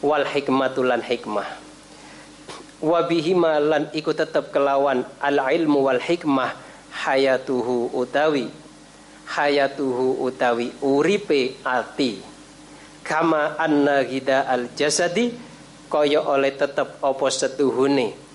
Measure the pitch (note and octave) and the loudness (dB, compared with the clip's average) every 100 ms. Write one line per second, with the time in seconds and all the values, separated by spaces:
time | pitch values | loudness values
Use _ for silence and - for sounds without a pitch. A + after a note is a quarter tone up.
0 | C#3+ D3 C#3 D3 C#3 C3+ C3 C3 B2+ A#2+ | 2 0 0 -2 0 0 0 0 0 0
1 | A2 A#2+ - G#2 G2 - - - - - | 0 -6 -4 -6 -6 -12 -18 -20 -20 -20
2 | - - - - - - - - D#3 E3+ | -20 -20 -20 -20 -18 -18 -18 -6 0 2
3 | D#3+ E3+ D#3 F3+ E3 D3+ D3 D3+ D3+ D#3 | 2 0 2 2 4 2 2 0 0 -4
4 | D3+ D3+ D#3 D#3 C3+ D3+ C#3 C#3 C#3 B2+ | -4 -2 0 -2 -2 0 2 2 2 0
5 | B2 - C#3+ C#3 C3 E3 D#3+ C#3+ C3+ B2+ | -2 -4 0 0 2 2 2 2 4 0
6 | - E3+ D#3+ C3+ B2+ - - - - - | 0 -2 0 0 0 -6 -16 -20 -18 -8
7 | - C3+ C3+ C3 C3 B2+ A#2 B2 A#2+ B2 | -2 2 4 2 0 -2 0 0 -2 -2
8 | B2 C3+ D#3 D3 A2 - - - - - | -2 0 2 0 -4 -10 -20 -20 -20 -20
9 | - - - - D3 C#3+ C3+ C#3 C#3 B2 | -20 -20 -10 -2 2 2 2 0 -2 0
10 | B2+ - C3 B2+ B2+ A#2+ A#2+ - C#3 C#3 | 0 0 -2 0 0 0 -2 -4 0 2
11 | D#3 G3+ G3+ D3 B2 - C#3 B2+ A2 - | 4 2 2 0 0 -4 -4 -2 -4 -2
12 | C3+ G2 - - - - - - - - | -2 -2 -12 -20 -20 -20 -20 -20 -20 -18
13 | - D#3 E3+ D#3+ D3+ D#3 D#3+ D3 C#3+ C#3 | -6 0 2 2 0 -2 0 2 4 2
14 | B2 C3 C3 C3+ C3 B2+ A#2+ - D3 D3+ | 0 -4 0 0 2 -2 -2 -2 -2 0
15 | F3 F3 A#3+ A#3+ - - - - - D#3 | 0 0 -2 -4 -16 -20 -20 -20 -4 0
16 | D3 D3 - C#3 C#3 C#3 C#3+ D3 C#3 - | 2 2 2 2 0 0 -2 -2 -4 -2
17 | C#3+ C3 C#3 - C3+ C3 C#3 A#2 C#3 C#3 | -2 0 0 0 -4 0 0 2 2 2
18 | A2+ - - | 0 -4 -20